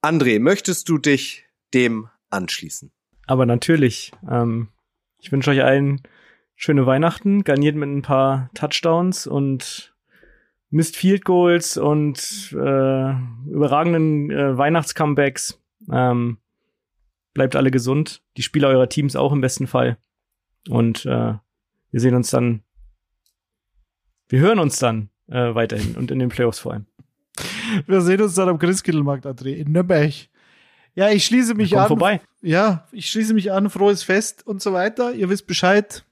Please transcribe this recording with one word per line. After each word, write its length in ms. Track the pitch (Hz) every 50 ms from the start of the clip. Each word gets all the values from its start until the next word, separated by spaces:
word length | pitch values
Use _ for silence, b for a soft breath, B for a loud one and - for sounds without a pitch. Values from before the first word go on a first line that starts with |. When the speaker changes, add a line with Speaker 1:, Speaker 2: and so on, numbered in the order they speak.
Speaker 1:
André, 380 | - 147 160 160 139 123 113 104
möchtest 480 | 117 151 196 202 - - 180 - -
du 100 | - 170
dich 460 | 147 - 147 143 131 - - - - _ _ _ _ _ _ -
dem 340 | 127 123 120 117 110 110 117 _ _ _ _
anschließen? 640 | - 98 90 85 - - - 80 - - - - _ _ _ _ _ _ -
Speaker 2:
Aber 180 | - 135 127 131
natürlich. 680 | 117 120 120 - - 165 156 139 123 - - - - - _ - -
Ähm, 400 | - 120 120 117 113 113 117 104 _ _ _ _ _ _ _ _ _ _
ich 120 | _ - 139
wünsche 180 | 139 127 147
euch 100 | 139 135
allen 420 | 131 131 135 139 139 139 139 135 b b b b b b b b b b b
schöne 300 | _ - - 156 139 131
Weihnachten, 580 | 127 131 135 160 185 185 - - 202 196 202 196
garniert 320 | - 143 139 143 151 147
mit 140 | 151 147 143
ein 120 | 143 143
paar 480 | - - 143 131 135 135 135 135 131 123 _
Touchdowns 760 | - - 143 - - - 170 165 170 175 185 180 - -
und 680 | - - 139 139 139 135 131 - - - - - _ _ _ b b b b b b b b b b b b b _
Missed 260 | - 151 165 156 -
Field 300 | - - 185 196 196 190
Goals 500 | - 185 180 175 175 175 175 170 - -
und, 760 | - - 147 151 151 147 147 139 - - - - 202 196 - 151
äh, 600 | 143 135 139 139 135 135 135 135 131 131 135 135 131 127 123 117 117 127 147
überragenden, 840 | 147 151 147 139 135 147 160 170 170 165 160 156 151 147 143 147
äh, 260 | 143 143 143 139 131
Weihnachtscomebacks. 1040 | 123 143 147 165 170 151 - - - 160 151 143 139 143 139 139 - - - - _ _ _ _ _ 220 -
Ähm, 460 | 127 123 127 123 123 120 120 120 117 - _ _ _ _ _ _ _ _ _ _ _ _ _ _ _ _ _ _ _
bleibt 240 | - 135 131 131
alle 140 | 139 135 131
gesund, 500 | 131 131 117 123 135 147 160 - - - _ _ _
die 60 | - 123
Spieler 260 | - - 156 143 139
eurer 180 | 135 127 127
Teams 300 | 123 - - 143 139 127
auch 160 | 131 135 139 143
im 80 | 147
besten 260 | 131 127 - - 135
Fall. 300 | 127 - 127 123 123 120 - _ _ _ _ _ _ _ _ _ _ _ _ _ -
Und, 360 | 120 117 117 113 113 - -
äh, 280 | 135 127 120 117 113 110 104 _ _ _ _ _ _ _ _ _ _
wir 80 | - 127
sehen 160 | 117 127 123
uns 160 | 123 120 -
dann, 320 | - 127 120 120 117 107 _ _ _ _ - - _ _ _ _ _ _ _ _ _ _ _ _ _ _ _ _ _ _ _ _ _ _ _ _ _ _ _ _
wir 100 | - 127
hören 180 | 151 196 226 208
uns 200 | 165 143 - -
dann, 300 | - 120 113 113 107 101 _ _ _
äh, 260 | _ - 123 123 120 113
weiterhin 420 | 117 117 113 - 104 107 110 117
und 140 | 117 131 123
in 80 | 139 131
den 100 | 127 123
Playoffs 300 | - - 123 117 107 -
vor 140 | - - -
allem. 140 | 104 104 _ _ _ _ _ _ _ _ _ _ B B 185 196 214 226 226 220 190 156
Speaker 3:
Wir 160 | - 185 190
sehen 200 | 175 175 190 196
uns 120 | 214 208 165
dann 160 | 185 190 180
am 80 | 175
Christkindlmarkt, 680 | 156 175 170 190 190 - - 175 156 143 139 139 135 -
André, 260 | 139 131 120 127 135 139
in 180 | 165 156 143
Nürnberg. 420 | 156 170 185 180 185 156 147 151 143 - - _ b b b b b b b b b b b b b
Ja, 140 | - 190 208
ich 160 | 214 208 -
schließe 280 | - 226 254 254 226 226
mich 180 | 208 214 175
Speaker 2:
Kommt 100 | 196 196
Speaker 3:
an. 60 | 190
Speaker 2:
vorbei. 340 | 220 - - 170 190 214 170 _ _ _ _
Speaker 3:
Ja, 460 | - 175 156 175 208 220 185 160 _ _
ich 200 | - 226 160 -
schließe 240 | - 214 220 214 220
mich 160 | 214 180 202
an, 180 | 190 196 202 208
frohes 320 | - 185 196 202 208 -
Fest 460 | - - 185 202 214 - - _ -
und 140 | - 214 190
so 120 | - 208 190
weiter. 400 | 180 180 214 220 - 247 240 247
Ihr 160 | 233 196 180
wisst 160 | 196 196 -
Bescheid. 600 | - 180 - - 180 196 208 208 - - - _ _